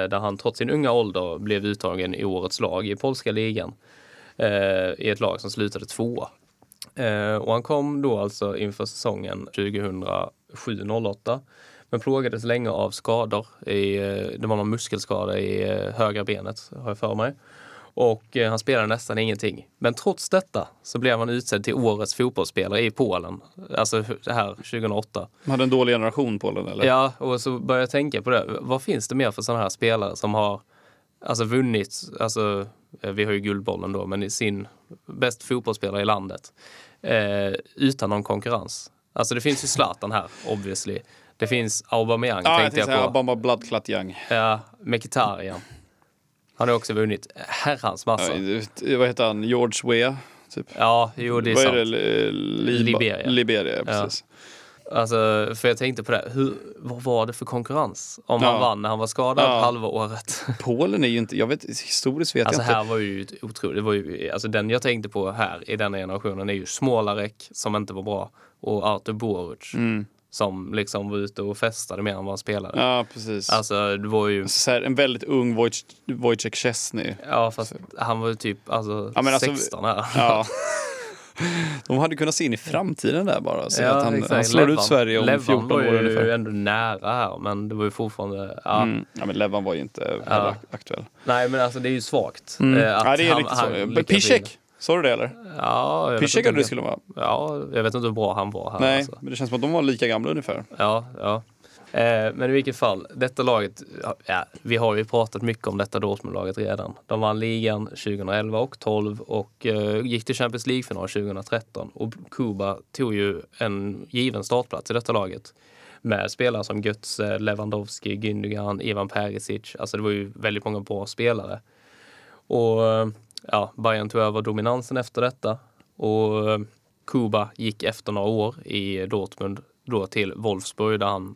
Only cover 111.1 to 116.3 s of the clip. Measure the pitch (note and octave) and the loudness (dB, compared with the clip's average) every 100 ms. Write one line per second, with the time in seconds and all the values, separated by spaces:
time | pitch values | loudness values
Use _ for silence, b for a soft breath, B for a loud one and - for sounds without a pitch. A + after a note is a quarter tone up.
111.1 | G#2 G2+ F#2+ G#2 A#2 - - A2 - A2+ | -4 -4 -6 -2 -4 -4 -10 -10 -8 -8
112.1 | - - - A#2+ G2 G2 G2 - - B2 | -8 -10 -4 -2 -2 -2 -4 -8 -4 -2
113.1 | G#2 G2+ F2 - - A2+ G2 G2+ G2 - | 0 0 -2 -8 -4 -4 -2 -6 -8 -6
114.1 | B2 B2+ A2 G2 B2 B2 F#2 - A2+ - | -2 -2 -2 0 -2 0 -4 -2 -2 0
115.1 | A2+ F#2+ - - _ b b b b A#2 | 0 -2 -8 -14 _ b b b b -2
116.1 | G#2 G2 | 0 -2